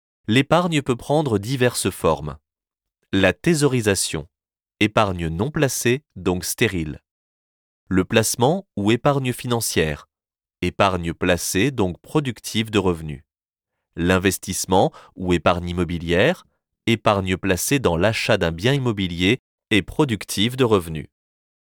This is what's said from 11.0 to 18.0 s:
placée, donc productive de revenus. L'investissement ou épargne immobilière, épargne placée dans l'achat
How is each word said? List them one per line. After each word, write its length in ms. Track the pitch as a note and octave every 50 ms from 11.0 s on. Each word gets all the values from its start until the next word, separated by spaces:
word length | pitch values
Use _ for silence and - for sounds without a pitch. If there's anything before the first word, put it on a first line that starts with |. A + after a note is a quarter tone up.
| E2+ E2+ E2
placée, 580 | - F2 F2+ F2+ F2 - - - F#2 G#2+ C#3+
donc 300 | C3+ A2+ G2+ F2+ E2 -
productive 680 | _ - - D#3 C#3+ C3 A2 - - - - G#2+ A2+ A2+
de 100 | G#2 G2+
revenus. 440 | F#2 F#2+ F2 D#2+ D#2+ D2+ C#2+ C#2+ - _ _ _ _ _ _ _ _ _ _ _ _ _ _
L'investissement 960 | F2 E2+ F2+ F#2 F#2 F#2 G2 F2+ - - - F#2 - - - F#2 F#2+ A#2 D#3+ - - - - _
ou 160 | - F#2+ F2+
épargne 380 | F2+ F2 - G2+ F2 F2+ F2 F2
immobilière, 760 | F2 F2+ F2+ D#2+ F2 E2 D#2+ E2 E2+ F2+ G#2+ D#3 F3+ - - _ _ _ _ _ _ _ _
épargne 520 | - A2+ A2 - A2+ G#2+ G2 F#2+ F#2 F#2
placée 420 | F2 - F#2+ F2+ F#2 - - C#3+ C#3
dans 160 | A2 F#2 E2+
l'achat 420 | D#2+